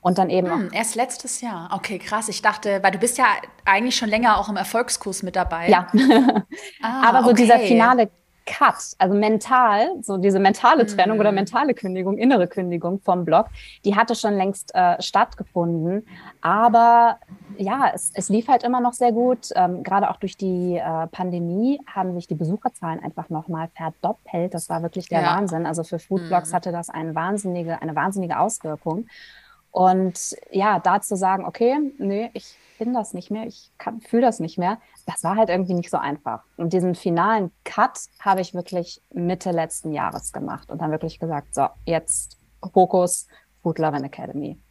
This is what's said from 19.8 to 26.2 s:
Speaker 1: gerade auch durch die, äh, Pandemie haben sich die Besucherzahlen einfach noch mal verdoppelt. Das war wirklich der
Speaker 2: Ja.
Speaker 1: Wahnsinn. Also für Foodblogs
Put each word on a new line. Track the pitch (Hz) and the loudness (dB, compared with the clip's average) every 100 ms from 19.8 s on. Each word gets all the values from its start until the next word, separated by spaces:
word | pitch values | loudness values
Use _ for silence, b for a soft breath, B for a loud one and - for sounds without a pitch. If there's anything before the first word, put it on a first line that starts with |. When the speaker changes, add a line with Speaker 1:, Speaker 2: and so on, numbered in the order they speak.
Speaker 1:
gerade | 156 196 196 | -2 0 0
auch | 185 | -2
durch | 196 - | -8 -6
die, | 190 180 180 175 | -4 -2 -2 -2
äh, | - 160 165 | -4 -4 -6
Pandemie | - 185 175 170 180 240 285 - | -6 -6 -4 -4 -2 0 -2 -6
haben | - 190 | -6 -4
sich | 175 170 | -6 -6
die | |
Besucherzahlen | 156 160 202 185 - 175 165 | -4 -2 -2 -4 -6 -8 -8
einfach | - - 165 | -10 -12 -8
noch | 160 160 | -8 -8
mal | 160 165 - | -8 -10 -10
verdoppelt. | 160 - 175 214 - 170 180 | -12 -6 -6 -6 -8 -6 -6
Das | 180 - | -6 -8
war | 165 | -6
wirklich | 165 185 175 | -6 -8 -4
der | 170 | -2
Speaker 2:
Ja. | 175 175 | 0 0
Speaker 1:
Wahnsinn. | 202 165 165 | -2 -4 -4
Also | 165 | -6
für | 165 170 | -6 -8
Foodblogs | - 190 | -4 -4